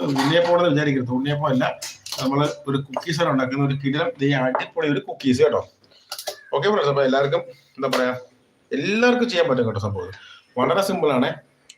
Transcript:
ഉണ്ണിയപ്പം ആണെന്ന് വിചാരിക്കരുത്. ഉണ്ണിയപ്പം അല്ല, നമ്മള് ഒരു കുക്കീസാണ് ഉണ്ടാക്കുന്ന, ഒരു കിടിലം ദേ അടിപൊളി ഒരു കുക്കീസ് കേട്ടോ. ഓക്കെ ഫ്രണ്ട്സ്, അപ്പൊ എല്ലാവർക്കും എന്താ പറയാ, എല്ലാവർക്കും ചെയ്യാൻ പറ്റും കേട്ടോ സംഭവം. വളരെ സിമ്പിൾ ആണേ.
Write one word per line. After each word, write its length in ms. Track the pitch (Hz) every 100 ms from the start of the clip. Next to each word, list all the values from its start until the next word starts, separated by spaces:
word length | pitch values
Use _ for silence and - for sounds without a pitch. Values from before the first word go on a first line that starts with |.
| 147
ഉണ്ണിയപ്പം 460 | 135 139 170 170
ആണെന്ന് 180 | 175 175
വിചാരിക്കരുത്. 380 | 147 147 135 120 127
ഉണ്ണിയപ്പം 300 | 139 147 147
അല്ല, 140 | 127 135 - - - - -
നമ്മള് 240 | 131 139 147 - -
ഒരു 80 | 139 -
കുക്കീസാണ് 420 | 131 170 165 165
ഉണ്ടാക്കുന്ന, 300 | 131 127 135 139
ഒരു 60 | 139
കിടിലം 260 | 139 147 170 -
ദേ 60 | 139 139
അടിപൊളി 440 | 127 127 - 170 156
ഒരു 80 | 143 -
കുക്കീസ് 340 | - 139 123
കേട്ടോ. 180 | 151 104 - _ _ - _ - - - - 139
ഓക്കെ 120 | 190
ഫ്രണ്ട്സ്, 200 | 208 143
അപ്പൊ 100 | 139 135
എല്ലാവർക്കും 340 | 131 139 170 - - _ -
എന്താ 120 | 135 131
പറയാ, 180 | 127 123 - _ _ _ _ 131
എല്ലാവർക്കും 500 | 175 214 247 240 240
ചെയ്യാൻ 160 | 175 165
പറ്റും 180 | 127 110
കേട്ടോ 120 | 113 -
സംഭവം. 240 | 98 90 - - - _ -
വളരെ 240 | 131 185 196
സിമ്പിൾ 220 | 180 151 127
ആണേ. 140 | 147 156 - _ _